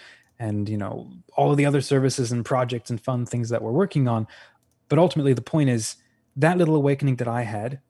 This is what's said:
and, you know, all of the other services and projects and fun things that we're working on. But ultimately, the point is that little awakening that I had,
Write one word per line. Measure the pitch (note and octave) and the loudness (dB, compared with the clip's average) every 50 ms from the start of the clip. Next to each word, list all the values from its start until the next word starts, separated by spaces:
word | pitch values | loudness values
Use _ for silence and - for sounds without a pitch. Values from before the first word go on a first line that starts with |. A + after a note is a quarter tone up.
| - - - - _ _ _ - | -20 -20 -20 -20 _ _ _ -8
and, | A#2 G#2+ G#2 G#2 G#2 G2+ | -6 -4 -4 -2 -2 -4
you | G#2+ | -4
know, | G#2 G2+ G2 - A#2+ A#2 - B2+ A#2+ - _ _ | -4 -6 -6 -8 -10 -12 -14 -18 -20 -20 _ _
all | - C#3 C#3+ | 0 2 2
of | D3+ | 2
the | D3 C#3+ | 2 2
other | C#3+ C#3+ D3 | 2 2 0
services | C3+ - C#3+ C3+ C3 C3+ B2+ - B2+ A2 | 0 2 2 2 2 2 0 0 -2 -2
and | B2 A#2+ A2+ | -2 -4 -2
projects | - C#3 B2+ B2+ A#2+ B2+ A#2+ - - | -2 0 0 0 -2 -4 -6 -6 -6
and | A#2+ A2+ | -8 -6
fun | - - B2+ B2 A#2+ | -4 -4 -4 -4 -4
things | - - B2 A#2+ A2+ | -4 -4 -4 -4 -2
that | A#2 A#2 - | -4 -4 -2
we're | A2 A#2 | -2 0
working | D3+ G3 - - D#3 C3+ | 0 0 0 0 0 2
on. | B2+ A#2 A2 G#2+ - - - - - _ _ _ _ _ _ _ _ | 2 2 0 -2 -4 -10 -16 -20 -20 _ _ _ _ _ _ _ _
But | C#3+ D3+ | 2 4
ultimately, | F3 F3+ - E3 C#3+ C#3 C3 | 4 4 2 0 2 2 2
the | A#2 A#2+ | 0 0
point | - - D#3+ D3 C3+ | -2 0 2 2 2
is | B2 A#2 A2 - - - _ _ _ _ _ _ _ C#3 | 2 0 -2 -6 -10 -14 _ _ _ _ _ _ _ 0
that | C#3 D#3+ F3+ F3+ | 2 2 4 4
little | F3 D#3 D#3 | 4 4 4
awakening | D3+ C#3 C#3 C#3 C3+ C#3+ C#3 C3 | 2 2 2 0 2 0 0 0
that | A#2+ B2 A#2 | 0 -2 -2
I | A#2 A#2+ A#2+ | -2 -2 -4
had, | G#2 A2+ G#2 G#2 A#2+ C#3 C#3 - _ | -4 -4 -6 -6 -6 -8 -10 -14 _